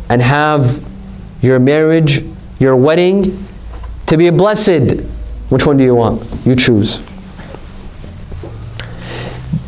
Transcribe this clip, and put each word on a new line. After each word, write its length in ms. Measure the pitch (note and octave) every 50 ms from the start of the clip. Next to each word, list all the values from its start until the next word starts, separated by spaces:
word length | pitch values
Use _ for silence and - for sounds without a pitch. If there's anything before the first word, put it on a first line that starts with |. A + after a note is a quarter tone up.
| - -
and 120 | A#2+ B2
have 640 | B2 B2 C#3+ D3 D3+ D3+ D3+ D3 C3 A#2 - - - - - - - - - - - - - -
your 180 | - B2 C3 B2+
marriage, 680 | B2+ C3+ C#3+ D#3 D#3 D#3 D#3+ E3 D#3+ C#3+ C#3+ C3 - - - - - - - -
your 180 | C3 C3+ C3
wedding, 600 | B2+ B2+ D3+ D#3+ F3 F3+ F3+ F#3+ G3+ G3 G3 - - - - - - - - - - - - - - -
to 100 | - D#3+
be 140 | D#3 F3 F3
blessed? 680 | E3 D3+ F#3 G#3+ G#3+ G#3 - G#3 F3 D3+ B2 - - - - - - - - - - - - -
Which 160 | C3 C3 -
one 100 | D3+ C#3+
do 80 | C3+ C3
you 100 | B2+ B2
want? 280 | A#2+ A2+ A2 A2 - - - - - -
You 100 | B2 C3
choose. 440 | B2+ - C3 A#2 G#2 G#2 A2 - - - - - - - - - - - - - - - - - - - - - - - - - - - - - - - - - - - - - - - - - - - - - - - - - - - - - - -